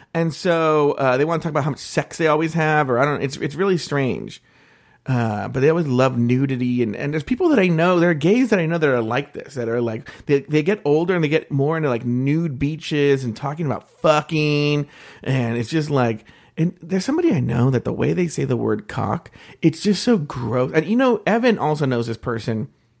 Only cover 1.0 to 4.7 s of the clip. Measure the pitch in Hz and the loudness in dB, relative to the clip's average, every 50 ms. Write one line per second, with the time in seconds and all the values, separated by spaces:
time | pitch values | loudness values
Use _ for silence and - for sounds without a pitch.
1 | 139 131 127 131 151 165 170 165 175 160 147 147 131 156 - - - - - 147 | 0 2 2 2 2 0 0 -2 -2 -2 -2 -2 -2 -2 -4 -6 -8 -6 -4 -4
2 | - - - - 160 156 151 156 165 160 165 160 156 156 151 151 143 131 120 120 | -4 -4 -4 -2 2 2 2 2 0 0 0 0 2 2 2 2 2 2 2 2
3 | 139 147 143 92 127 131 - - - 139 139 156 196 202 185 160 - - 147 139 | 2 0 0 -2 -4 -6 -6 -6 -6 -6 -4 -2 0 0 0 0 -2 -2 -2 -2
4 | 139 120 85 55 53 - - - _ _ _ _ _ _ | -2 -2 -2 -4 -8 -12 -16 -18 _ _ _ _ _ _